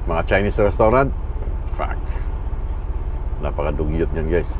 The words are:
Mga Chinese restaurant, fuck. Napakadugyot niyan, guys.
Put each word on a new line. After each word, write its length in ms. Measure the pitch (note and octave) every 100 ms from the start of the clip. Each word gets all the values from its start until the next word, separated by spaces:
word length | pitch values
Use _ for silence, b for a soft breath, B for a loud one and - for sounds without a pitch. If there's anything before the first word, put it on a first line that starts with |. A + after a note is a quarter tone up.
Mga 240 | - E2 E2+
Chinese 320 | F#2+ G2+ G2+
restaurant, 560 | G#2 - A2 B2+ C#3 - - - - - - -
fuck. 160 | - - - - - - - - - - - - - - - -
Napakadugyot 720 | D2 D2 D2 D2 D#2 D#2+ E2
niyan, 160 | E2 D#2
guys. 240 | E2+ D2+ -